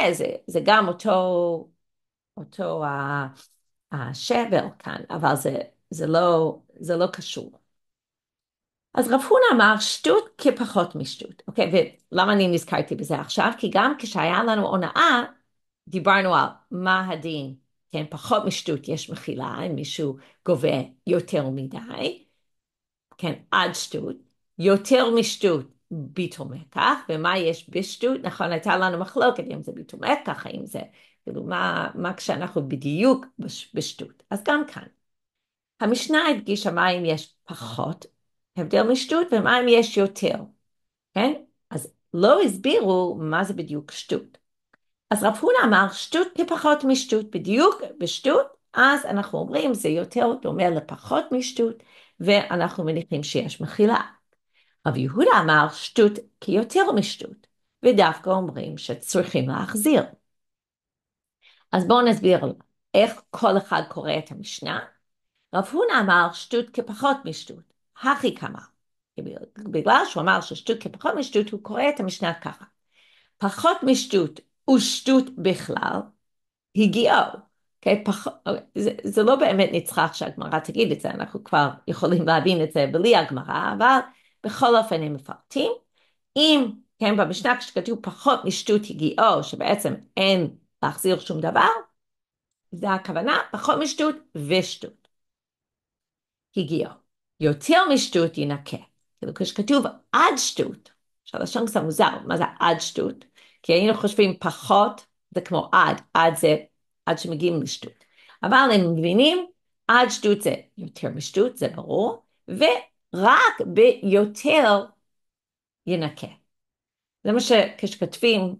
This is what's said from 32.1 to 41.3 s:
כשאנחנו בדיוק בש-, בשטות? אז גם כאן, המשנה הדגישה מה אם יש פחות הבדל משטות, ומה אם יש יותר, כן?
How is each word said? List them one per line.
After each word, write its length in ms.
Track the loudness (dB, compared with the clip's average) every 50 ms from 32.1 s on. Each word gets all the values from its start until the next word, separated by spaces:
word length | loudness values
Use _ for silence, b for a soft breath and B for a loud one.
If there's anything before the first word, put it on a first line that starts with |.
| -8
כשאנחנו 560 | -8 -6 -6 -4 -4 -4 -6 -4 -4 -4 -4
בדיוק 560 | -6 -6 -4 -4 -2 2 4 2 2 2 -2 -12 _ -14
בש-, 360 | -14 -12 -12 -14 -16 -12 -10
בשטות? 480 | -8 -8 -8 -10 -14 -16 -18 _ _ _ -10
אז 120 | -10 -6 -2
גם 200 | 0 0 0 -2
כאן, 200 | -4 -10 -18 -20 -20 _ _ _ _ _ _ _ _ _ _ _ _ _ _ _ _ _ -4
המשנה 480 | -2 0 0 0 0 0 0 2 2 2
הדגישה 420 | 0 -2 -2 -4 -4 -2 -2 -2
מה 180 | 0 0 2 2
אם 160 | 0 0 0
יש 300 | -2 -2 -2 -4 -12 _ _ _
פחות 600 | -18 -16 -14 -12 -12 -8 -6 -6 -6 -6 -8 -14 -20 _ _ _ _ _ _ _ _ -10
הבדל 260 | -8 -4 0 2 2 4
משטות, 440 | 4 2 0 0 -2 -2 -2 0 0
ומה 280 | 0 0 2 2 2 2
אם 60 | 4 4
יש 280 | 6 4 4 2 2
יותר, 380 | 0 0 0 0 -2 -2 -2 -2 -4 -8 -14 _ _ _ _ _ _ _ _ _ _ _ _ -4
כן? 200 | -2 0 0